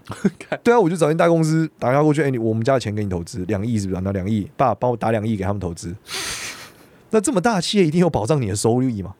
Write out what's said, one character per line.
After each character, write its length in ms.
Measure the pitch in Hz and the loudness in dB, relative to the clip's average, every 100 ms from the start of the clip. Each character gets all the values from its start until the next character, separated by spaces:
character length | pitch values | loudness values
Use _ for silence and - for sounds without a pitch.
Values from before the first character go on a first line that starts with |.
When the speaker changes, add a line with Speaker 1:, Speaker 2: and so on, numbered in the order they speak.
| - | -16
Speaker 1:
<laughs> 320 | - 196 - | -4 -4 -4
看。 200 | - 143 | -10 -2
Speaker 2:
对 100 | 233 | 2
啊， 60 | 240 | 4
我 100 | 165 | 4
就 60 | 180 | 2
找 100 | 151 | 2
一 20 | |
间 80 | 165 | 2
大 100 | 170 | 4
公 160 | 165 | 4
司 260 | 156 160 160 - | 2 2 0 -2
打 120 | 117 | 0
电 80 | 139 | 2
话 60 | |
过 100 | 151 | 4
去 80 | 147 | 2
，“哎， 60 | 139 | 0
你， 60 | 123 | 0
我 160 | 113 | 0
们 100 | 110 | 0
家 100 | 123 | 2
的 60 | 131 | 0
钱 140 | 107 | 0
给 100 | 107 | -4
你 60 | 101 | -4
投 140 | 87 | -4
资， 220 | 85 - 90 | -6 -8 -4
两 200 | 98 117 | -2 -2
亿 120 | 110 | -2
是 100 | 98 | -2
不 60 | |
是 40 | 92 | -4
啊 40 | 98 | -2
？”“那 60 | |
两 160 | 98 95 | -2 -2
亿， 200 | 110 92 - | -2 -2 0
爸， 160 | 131 | 0
帮 160 | 101 123 | 0 -2
我 80 | 117 | -2
打 140 | 113 | 0
两 140 | 113 110 | 0 -2
亿 120 | 104 | -2
给 60 | |
他 100 | 95 | -2
们 60 | 101 | -4
投 140 | 87 | -6
资。” 220 | 85 85 90 - - - - - - - | -8 -10 -12 -10 -10 -8 -10 -12 -14 -18
<laughs> 420 | - - - - | -20 -20 -20 -2
那 100 | 220 | 0
这 100 | 302 | 2
么 80 | 185 | 0
大 160 | 240 196 | 2 0
的 60 | |
企 160 | - 208 | 0 2
业 80 | 156 | 4
一 60 | |
定 100 | 175 | 4
有 80 | 175 | 2
保 160 | 107 113 | 2 0
障 160 | 147 | 0
你 60 | 104 | 0
的 80 | 101 | 0
收 260 | 113 123 | 2 2
益 200 | 131 104 | 0 -2
嘛。 100 | 87 | -8